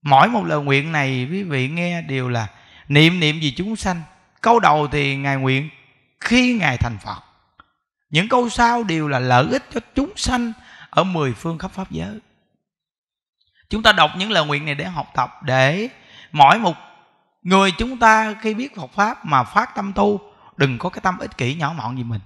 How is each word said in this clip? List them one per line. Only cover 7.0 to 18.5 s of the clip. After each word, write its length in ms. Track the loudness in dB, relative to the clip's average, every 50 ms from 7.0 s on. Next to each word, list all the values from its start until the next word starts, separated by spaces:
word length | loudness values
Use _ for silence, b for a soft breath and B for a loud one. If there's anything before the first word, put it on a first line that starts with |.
| -12 -12 -14 -14 _ _ _ _ _ _ _ _ _ _ _ _ _ _ _ _ _ _
Những 180 | -2 -2 0 2
câu 200 | 0 0 0 0
sau 360 | 0 0 2 2 2 0 -2
đều 240 | -2 -4 -4 -2 -2
là 100 | -2 -2
lợi 280 | 2 4 4 4 4 2
ích 140 | -2 -4 -6 -6 -10
cho 60 | -10 -10 _ _
chúng 180 | -4 -4 -4 -6
sanh 360 | -6 -4 -2 -2 -2 -2 -4 -8 B B B B B B B
ở 140 | -2 -2 0
mười 280 | 0 -2 -2 -2 -2
phương 260 | -4 -6 -8 -8 -8 -8
khắp 120 | -12 -12
pháp 200 | -10 -12 -12 -10
giới. 300 | -10 -10 -10 -10 -12 -16 _ _ _ _ _ _ _ _ _ _ _ _ _ _ _ _ _ _ _ _ _ _ _ _ _ _ _ _ _ _
Chúng 120 | -6 2
ta 100 | 2 4
đọc 180 | 4 6 2 2 2
những 140 | -4 -4 0
lời 160 | 0 0 0
nguyện 180 | 0 -2 -4 -4
này 100 | -6 -6
để 100 | -6 -8
học 260 | -8 -8 -8 -10 -6 _
tập, 240 | -4 -4 -4 -6 -10
để 460 | -4 -2 2 4 4 2 2 -2 -6 -8 -10 B B B B B B B
mỗi 260 | 4 6 8 8 8 6
một 180 | 2 -2 -2 -2 -12 -20 -20 _ _ _ _ _ _ _ _ _
người 300 | _ 2 4 4 4 4 0 -2
chúng 200 | -6 -8 -2 4
ta 360 | 4 6 6 4 2 -2 -6 -6
khi 140 | -6 -6